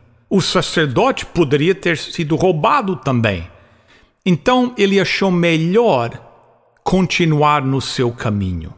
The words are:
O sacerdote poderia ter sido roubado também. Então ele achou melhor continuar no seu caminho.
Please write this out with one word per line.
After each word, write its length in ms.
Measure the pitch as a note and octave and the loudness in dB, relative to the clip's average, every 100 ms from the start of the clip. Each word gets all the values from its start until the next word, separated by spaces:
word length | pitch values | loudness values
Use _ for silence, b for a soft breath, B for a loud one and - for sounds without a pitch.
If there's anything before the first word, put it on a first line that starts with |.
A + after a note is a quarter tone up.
| _ _ _ | _ _ _
O 120 | G3 | 0
sacerdote 840 | - F#3 D#3+ - D3+ A#2+ A#3+ B3 - | 2 -2 -2 -2 0 0 0 -2 -4
poderia 480 | D#3 D3+ C#3+ D#3+ | 0 2 2 2
ter 240 | F#3+ F3 D#3+ | 0 -2 -4
sido 360 | - - D#3 | -6 -6 -2
roubado 600 | D3+ F#3 E3 G#3 C#4+ G3 E3+ | 0 0 2 2 0 0 -4
também. 500 | - B2 A2 F#2 E2 - b b b b b b | -2 0 0 -2 -8 -18 b b b b b b
Então 480 | - F3 - B3+ A#3+ A#3+ | -2 0 2 2 0 0
ele 220 | G3 G3 | 0 2
achou 300 | F3+ - G3 | 0 0 0
melhor 880 | F3 E3+ D#3+ E3 G3+ A#3 C#3 A#2+ - - _ _ _ _ _ | 2 2 2 2 2 2 2 -2 -8 -20 _ _ _ _ _
continuar 800 | - F#3 F3+ - E3+ D3+ D3 D3 | 0 2 2 0 0 2 2 2
no 180 | C3+ C3+ | 0 -2
seu 300 | - - B2 | -4 -2 -2
caminho. 640 | A#2+ A#2 G2+ F#2+ F2 D#2 | -2 -4 -2 -2 -6 -8